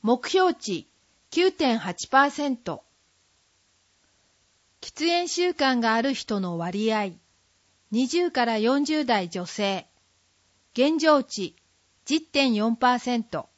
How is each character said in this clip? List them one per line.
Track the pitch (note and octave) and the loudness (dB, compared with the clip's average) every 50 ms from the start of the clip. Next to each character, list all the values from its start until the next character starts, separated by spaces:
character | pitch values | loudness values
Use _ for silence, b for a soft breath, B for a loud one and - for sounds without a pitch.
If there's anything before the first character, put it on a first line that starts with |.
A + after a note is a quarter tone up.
| - | 2
目 | G#3+ B3 B3+ - | 2 0 0 0
標 | - - F#4+ F#4 F4+ - | 0 2 4 4 4 2
値、 | - - G#3+ F#3 D3 - _ _ _ _ _ _ _ _ _ | -2 -6 -6 -6 -6 -8 _ _ _ _ _ _ _ _ _
九 | - D#4+ F4+ F#4+ | 0 2 2 2
点 | F#4 - D#4+ C4 A3+ A3+ | 2 2 0 0 0 0
八 | - F#3+ E3+ - - | -2 -6 -8 -8 -8
パ | - - C4+ C#4 | 2 4 4 4
ー | C#4+ | 4
セ | C#4 - D4 C#4+ | 0 -2 -2 -2
ン | B3+ | -4
ト。 | A#3 _ F#3 D3 - _ _ _ _ _ _ _ _ _ _ _ _ _ _ _ _ _ _ _ _ _ _ _ _ _ _ _ _ _ _ _ _ _ _ _ _ _ _ _ _ | -4 _ -8 -8 -8 _ _ _ _ _ _ _ _ _ _ _ _ _ _ _ _ _ _ _ _ _ _ _ _ _ _ _ _ _ _ _ _ _ _ _ _ _ _ _ _
喫 | - - _ - D4+ | -20 -18 _ -4 -2
煙 | E4+ E4+ F4 F4+ | 0 0 0 -2
習 | - - F4 F4 F4+ | -2 -2 0 0 0
慣 | F4 - C#4+ C4 B3+ A#3+ | 0 2 2 2 2 2
が | A#3 A3+ A3 | 2 2 2
あ | A3+ | 2
る | A#3 C#4 C4 | 0 0 -2
人 | - - - A3 G3+ | -2 -4 -4 -4 -2
の | F#3+ F3+ E3+ | -2 -4 -4
割 | E3 E3+ F3+ F3+ G3+ G#3+ A3 A3 | -4 -6 -4 -4 -2 0 0 0
合。 | G#3+ G#3 F#3+ E3 - _ _ _ _ _ _ _ _ _ _ _ _ _ _ | 0 -2 -4 -8 -14 _ _ _ _ _ _ _ _ _ _ _ _ _ _
二 | G#3 A#3 C4+ | 0 0 0
十 | B3 - F4 F4+ F4 | 2 2 0 0 0
か | E4+ C4 A#3+ | 0 0 0
ら | A#3 A3+ | 0 0
四 | G#3+ G#3+ A#3 C4+ C#4+ D4 | 0 2 2 2 0 0
十 | D4+ D#4 D4+ D4 | 0 0 -2 0
代 | B3 A#3 G3+ F#3 E3+ | 2 0 0 0 -2
女 | - G3 F3+ | -6 -8 -8
性。 | D#3+ - - G#3 G3 G3 F3+ - _ _ _ _ _ _ _ _ _ _ _ _ _ _ _ _ _ _ | -8 -6 -4 -4 -2 -4 -4 -8 _ _ _ _ _ _ _ _ _ _ _ _ _ _ _ _ _ _
現 | A#3+ B3+ D4 D#4+ | 0 2 2 2
状 | D#4 D4+ D#4 D4+ C#4 B3 | 2 4 4 4 4 2
値、 | _ - G#3 F#3+ D#3 _ _ _ _ _ _ _ _ _ _ _ | _ -8 -8 -8 -8 _ _ _ _ _ _ _ _ _ _ _
十 | - C#4+ D#4+ | -2 -2 -2
点 | D#4+ _ - C#4 C#4 B3+ A3+ | -2 _ 0 0 2 2 2
四 | G#3 G#3+ A3+ A#3 | 0 0 -2 0
パ | A#3 C4 B3 B3 | 2 2 2 2
ー | A#3+ | 0
セ | - B3 B3 | -2 -2 -2
ン | A#3+ A3+ | -2 -4
ト。 | _ - D3+ - _ _ | _ -8 -10 -10 _ _